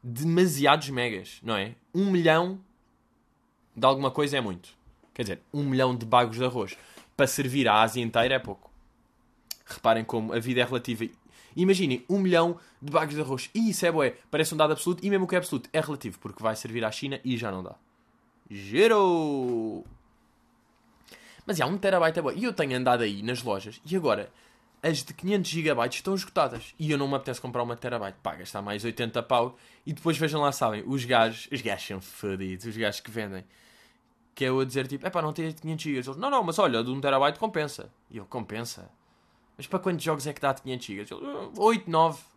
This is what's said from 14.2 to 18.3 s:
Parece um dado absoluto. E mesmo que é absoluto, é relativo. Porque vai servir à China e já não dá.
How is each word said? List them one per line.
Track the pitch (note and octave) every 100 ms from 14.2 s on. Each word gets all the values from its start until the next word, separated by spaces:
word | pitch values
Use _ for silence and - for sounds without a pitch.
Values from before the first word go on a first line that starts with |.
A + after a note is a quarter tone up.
| _
Parece | D3+ D#3
um | D#3
dado | D#3
absoluto. | D3+ F3 E3 F#3+
E |
mesmo | G3 F3+
que | F3+
é |
absoluto, | F3+ C3 -
é | D#3+
relativo. | D#3 C#3+ A2 -
Porque | A2 -
vai | A2 A2
servir | A#2 A#2
à | A2
China | - C#3 C3+
e | C3 A#2+
já | A2+
não | F#2+
dá. | F2+ - _ _ _ _ _